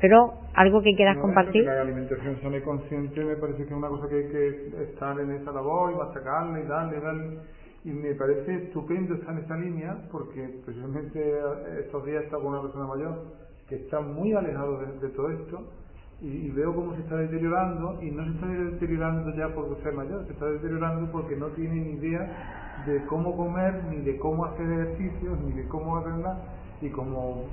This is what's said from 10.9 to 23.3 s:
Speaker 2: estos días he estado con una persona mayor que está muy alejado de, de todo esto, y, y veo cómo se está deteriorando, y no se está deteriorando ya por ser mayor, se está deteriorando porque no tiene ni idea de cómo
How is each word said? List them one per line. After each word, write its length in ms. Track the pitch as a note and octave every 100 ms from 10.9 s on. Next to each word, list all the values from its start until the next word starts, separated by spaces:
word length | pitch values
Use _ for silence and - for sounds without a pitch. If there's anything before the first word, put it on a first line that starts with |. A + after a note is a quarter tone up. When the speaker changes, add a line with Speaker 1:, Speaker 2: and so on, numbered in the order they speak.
| C#3+ C#3+ D#3 D3 D3 C#3+ D3 E3+ D#3+
Speaker 2:
estos 260 | - C#3
días 180 | C#3 D3+
he 20 |
estado 180 | D3+ D3
con 100 | C#3
una 80 | C#3
persona 260 | C#3 C#3 C3+
mayor 360 | C#3 D#3+ D#3+ - - - - -
que 80 | -
está 240 | - D3+
muy 320 | D3 D3+ G#3
alejado 480 | G#3 E3+ C#3 C#3+ C3+
de, 180 | C3+ C3+
de 160 | C3
todo 160 | C3+ D3+
esto, 400 | D#3+ - F3 - - - - - -
y, 280 | D3 C#3+ D3
y 20 |
veo 240 | C3+ D#3+
cómo 200 | E3+ F3 C#3+
se 60 |
está 140 | D#3+ D#3+
deteriorando, 840 | D#3+ E3 E3 F3+ F#3 E3 F3 -
y 80 | D#3+
no 140 | D3
se 60 | D#3+
está 160 | D#3+ F#3
deteriorando 840 | F3+ F3 E3+ E3 D#3+ D#3+ D#3+ D#3 D3+
ya 180 | D#3
por 260 | D#3 D3 C#3+
ser 100 | D3+
mayor, 340 | C#3 C3+ G3 -
se 60 |
está 140 | C#3+ D3
deteriorando 640 | D3+ D#3+ D#3+ E3 E3 E3
porque 240 | D#3+ D#3 C#3
no 100 | D3
tiene 260 | D#3 D#3+ E3
ni 160 | D#3
idea 920 | D3 D#3+ F3 F#3+ - - - - -
de 220 | C#3 C#3+ C#3+
cómo 300 | D#3+ E3+